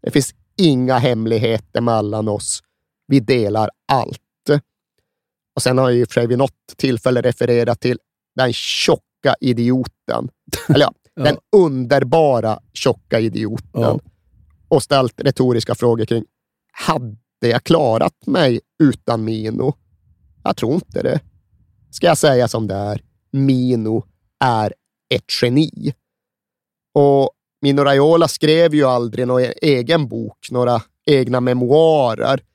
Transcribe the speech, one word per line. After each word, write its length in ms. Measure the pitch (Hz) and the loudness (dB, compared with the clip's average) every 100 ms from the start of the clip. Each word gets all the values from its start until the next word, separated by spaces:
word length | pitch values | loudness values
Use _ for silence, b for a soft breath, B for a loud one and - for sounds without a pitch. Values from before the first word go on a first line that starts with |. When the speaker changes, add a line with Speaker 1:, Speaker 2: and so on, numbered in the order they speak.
Speaker 1:
Det 80 | - | 0
finns 240 | 147 135 _ _ - | -2 -2 _ _ 0
inga 420 | 175 127 127 131 | 0 2 0 0
hemligheter 800 | 127 117 113 113 113 113 - 117 | 0 0 -2 -2 -2 -4 -4 -4
mellan 480 | 117 113 104 107 110 | 0 0 -2 -4 -4
oss. 340 | 101 - - _ _ _ _ - | -4 -6 -10 _ _ _ _ 0
Vi 140 | 139 | 0
delar 500 | 110 127 101 107 107 _ - | 2 0 0 -2 -4 _ -2
allt. 260 | 135 - - _ _ - 147 _ _ _ _ _ _ _ _ _ - | -2 -2 -12 _ _ -2 -2 _ _ _ _ _ _ _ _ _ -6
Och 60 | |
sen 160 | 127 127 | -2 0
har 120 | 131 | 0
jag 80 | 120 | 0
i 60 | |
och 40 | 120 | 0
för 60 | |
sig 120 | - 117 | -2 -2
vid 120 | 123 | -2
något 360 | 135 _ _ - | -2 _ _ -6
tillfälle 440 | 135 120 131 123 | -4 -2 -2 0
refererat 600 | 123 127 120 120 117 117 | -2 -2 0 0 0 -2
till 180 | 123 123 _ _ _ - | -4 -4 _ _ _ -4
den 160 | 127 | -4
tjocka 840 | 113 - - - 160 _ _ 139 127 | -2 -6 -4 0 -2 _ _ -2 -2
idioten. 880 | - 117 120 127 123 _ - - - _ - | -2 0 0 0 -4 _ -6 -6 -6 _ -12
Speaker 2:
<laughs> 200 | - - | -12 0
Speaker 1:
Eller 160 | 147 | 2
ja, 80 | 143 - _ | 2 -2 _
Speaker 2:
Ja. 80 | - | -4
Speaker 1:
den 120 | 143 - _ 208 | -2 -2 _ 4
underbara 1040 | 175 131 120 139 131 165 151 123 110 107 _ | 4 0 0 0 2 2 2 2 -2 -4 _
tjocka 480 | - 131 120 _ 117 | -4 -2 -2 _ -2
idioten. 480 | 113 110 107 117 - - | -2 -4 -6 -8 -8 -2
Speaker 2:
Ja. 180 | 120 147 - _ _ _ _ _ _ | 0 -2 -6 _ _ _ _ _ _
Speaker 1:
Och 140 | 160 | 0
ställt 380 | - 139 131 - | 2 0 0 -2
retoriska 540 | 143 - 127 117 - | -4 0 0 0 -2
frågor 300 | 110 120 117 | -2 0 0
kring, 200 | 107 117 - _ _ _ _ | 0 -2 -4 _ _ _ _
hade 440 | - - 156 123 107 _ _ | -10 -4 -4 -6 -16 _ _
jag 240 | 120 120 | -2 -2
klarat 640 | - 165 131 110 156 _ - | 2 2 2 2 0 _ -4
mig 340 | - 143 117 _ _ | 0 2 0 _ _
utan 420 | 151 - - 117 | 2 2 -4 -4
Mino? 500 | 110 110 110 110 127 - _ _ _ _ _ _ | -2 -6 -6 -4 -4 -6 _ _ _ _ _ _
Jag 120 | - - | -6 -4
tror 180 | 113 | -2
inte 280 | 160 - - | -4 -4 -6
det. 180 | - 151 - _ _ _ _ _ _ | -2 -4 -6 _ _ _ _ _ _
Ska 160 | - 175 | -2 0
jag 120 | 156 | 2
säga 300 | 156 127 120 | 2 2 0
som 180 | 113 107 | -2 -6
det 80 | |
är, 280 | 95 101 104 _ _ _ | -6 -6 -8 _ _ _
Mino 720 | 135 139 127 127 120 107 110 - _ _ _ | -2 0 0 0 -2 -2 -4 -6 _ _ _
är 280 | 135 113 107 - _ _ _ | -2 0 -2 -6 _ _ _
ett 100 | 135 - - | -6 -4 -4
geni. 520 | 123 131 156 - 110 - _ _ _ _ _ _ _ _ _ | 0 0 -2 -4 -10 -10 _ _ _ _ _ _ _ _ _
Och 360 | 147 143 139 135 _ _ _ | 2 4 4 0 _ _ _
Mino 200 | 143 139 | -2 2
Raiola 440 | 139 139 147 165 165 | 2 4 4 4 2
skrev 460 | - 151 160 170 | 0 0 4 4
ju 100 | 151 | 4
aldrig 420 | 135 123 120 110 123 | 2 0 -4 -4 -2
någon 180 | 127 127 - | 0 -2 -2
egen 460 | 156 135 120 165 131 | 0 0 2 0 0
bok, 400 | 113 110 - - | -8 -10 -14 -8
några 320 | 123 123 120 - _ - | -2 0 0 -4 _ 2
egna 340 | 139 120 123 | 2 2 0
memoarer 1000 | 123 123 123 147 160 156 123 110 120 135 _ | 0 0 2 4 4 4 0 0 -2 -2 _